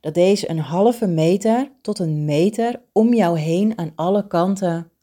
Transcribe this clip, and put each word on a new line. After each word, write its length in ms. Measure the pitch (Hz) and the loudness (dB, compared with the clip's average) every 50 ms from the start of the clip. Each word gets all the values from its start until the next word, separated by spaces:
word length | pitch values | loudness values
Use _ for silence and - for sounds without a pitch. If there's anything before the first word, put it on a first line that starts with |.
| _ | _
dat 100 | 156 151 | -4 0
deze 360 | 175 175 190 202 202 - - | 2 4 4 4 2 0 -4
een 100 | 165 160 | -4 -4
halve 480 | 151 131 160 175 202 226 240 233 226 | -4 -4 0 2 2 2 2 0 -2
meter 640 | 196 170 160 156 165 185 196 202 220 226 240 269 285 _ _ | -2 0 2 2 2 2 2 2 0 0 0 -2 -4 _ _
tot 180 | _ - 208 - | _ -8 -6 -4
een 260 | 185 160 156 151 151 | -4 -4 -2 -2 -2
meter 560 | 151 147 147 170 208 220 - 226 233 240 - _ _ | 0 0 2 2 0 0 -2 -4 -4 -4 -6 _ _
om 220 | _ 202 220 233 240 | _ 2 2 4 4
jou 260 | 226 190 170 170 160 | 4 2 2 0 -2
heen 380 | 151 160 165 180 208 214 220 | -2 -2 0 0 0 0 -2
aan 140 | - 170 156 - | -2 -8 -8 -6
alle 320 | - 156 175 196 208 202 | -4 -2 0 0 -2 -2
kanten 640 | 202 - 170 170 190 196 190 196 175 165 165 165 _ _ _ | -2 -2 0 0 0 -2 -2 -2 -2 -2 -4 -6 _ _ _